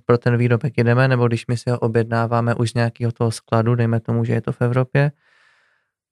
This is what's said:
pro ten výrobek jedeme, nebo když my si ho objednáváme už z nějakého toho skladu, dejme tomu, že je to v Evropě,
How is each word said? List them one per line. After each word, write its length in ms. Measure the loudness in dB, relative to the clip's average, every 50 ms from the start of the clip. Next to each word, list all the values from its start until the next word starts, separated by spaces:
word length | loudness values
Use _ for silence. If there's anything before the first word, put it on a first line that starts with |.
| 0
pro 120 | 0 0 2
ten 180 | 2 0 0
výrobek 420 | 2 2 2 0 0 -2 -2 -2 0
jedeme, 300 | 2 2 2 2 2 2
nebo 200 | 2 2 2 0
když 180 | 0 -2 -4
my 100 | -4 -6
si 140 | -4 -2 -4
ho 80 | -4 -2
objednáváme 760 | -2 0 0 0 0 0 0 -2 0 0 0 0 0 0 0
už 160 | 0 -2 -2
z 40 | 0
nějakého 380 | 0 -2 -2 -2 -4 -6 -6
toho 180 | -2 -2 -2 -2
skladu, 440 | -4 -6 _ -2 0 0 2 2 2
dejme 260 | 2 0 0 0 -2
tomu, 240 | -2 -2 -2 -2 0
že 80 | -2
je 80 | -2 -4
to 120 | -4 -6
v 100 | -4 -2
Evropě, 500 | -2 -2 0 -2 -2 0 0 0 0 0 -2 _ _ _ _ _ _ _ _ _ _ _ _ _ _ _ _ _ _ _